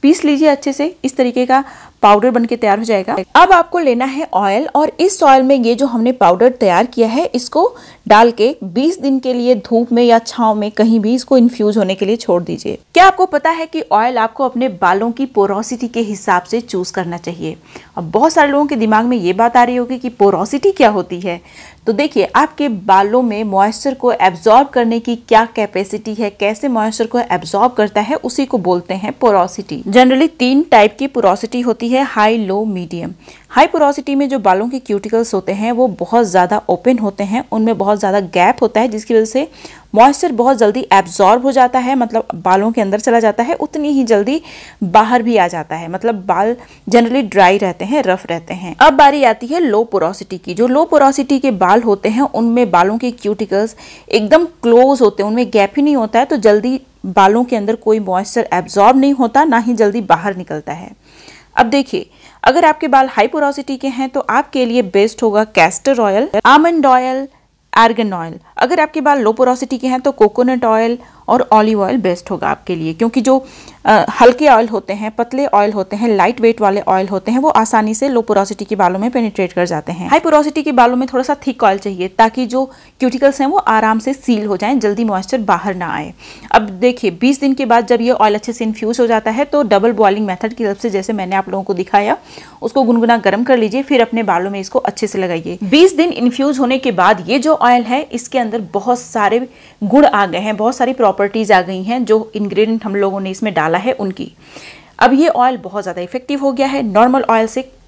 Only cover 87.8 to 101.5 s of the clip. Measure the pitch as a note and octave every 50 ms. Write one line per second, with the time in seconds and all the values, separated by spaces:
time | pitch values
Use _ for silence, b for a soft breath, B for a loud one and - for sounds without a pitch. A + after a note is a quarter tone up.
87.8 | A#3 - B3 A#3 A#3 A#3+ B3 - G#3+ G#3+ G#3 G#3+ - - A3+ - A#3 A3 G#3+ -
88.8 | - G#3+ A#3+ B3 B3 A#3 A#3 A3 G#3+ A3 A3 A#3 C#4+ C#4+ - D4 C#4+ G#3 G#3+ G3
89.8 | F#3+ A#3 A#3+ G3+ A3 G3 G3 G#3 G#3+ G3+ F3+ F3+ - G#3+ A#3 - A#3 G3+ G3 G3
90.8 | - A#3 F#3 G3 F#3+ - A3 G3+ F#3+ F3+ F#3+ F#3+ F#3+ - F#3 G3 G3 F#3+ G3 F3
91.8 | F#3+ - - G3+ G#3 G#3+ C#4+ - B B B B B B B B - A#3+ - C#4
92.8 | C4 A3 A#3+ A#3 A3+ A#3 A#3 A3+ F#3 G3+ F#3 G#3 B3 C4 C4 B3 A3 G#3+ F#3+ C4
93.8 | C4+ - D4 B3 A#3 A3+ A#3 A3+ A3+ G3+ F3+ E3+ F3+ G3 G3+ G3 F#3+ F#3+ - B3+
94.8 | - - - - - G3+ - G3 F#3+ F3+ F3 E3 E3 E3+ F3 F#3 G#3+ F#3 G#3+ D4+
95.8 | F4 F#4+ F4 C#4+ E4 F4 - - A#3 B3 A#3+ - C4+ C#4+ D4 B3+ C#4 A#3+ C4 C4+
96.8 | C4+ C4 G#3 E3+ F3+ F#3+ A3 F3 F3 E3 A#3 C#4+ A#3+ D4+ D#4+ D4 - A#3+ B3 B3
97.8 | A#3 G#3+ B3 C4+ D#4 - - A#3 - - - C4+ A#3+ A3 G#3 A#3 G#3 E3+ - G3+
98.8 | G3 B3 B3 B3 B3 - - A3+ G#3 G3 G#3 A#3+ B3+ B3 B B B B B B
99.8 | G#3+ G3 F#3+ C#4 D4 - - G3+ G4+ F#3 E3 F3+ G#3 G#3+ G#3+ F#3+ G#3+ A#3 C4 B3
100.8 | A#3 B3 C4 C4 A#3+ G3+ F#3+ - G3+ G3+ G3+ A3+ A3 G#3